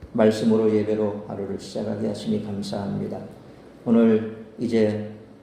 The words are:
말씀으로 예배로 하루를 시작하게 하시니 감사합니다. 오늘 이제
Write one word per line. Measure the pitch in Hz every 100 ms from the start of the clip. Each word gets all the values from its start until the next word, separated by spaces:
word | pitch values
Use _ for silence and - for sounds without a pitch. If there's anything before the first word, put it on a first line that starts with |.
| -
말씀으로 | 113 110 107 117 110 110
예배로 | 107 104 107 104 104 -
하루를 | 101 98 95
시작하게 | - 120 107 107 110
하시니 | 104 113 107 104
감사합니다. | 101 - 104 101 101 101 - - - - - - - 123
오늘 | 117 113 107 110 - - -
이제 | 117 113 107 107 107 - - -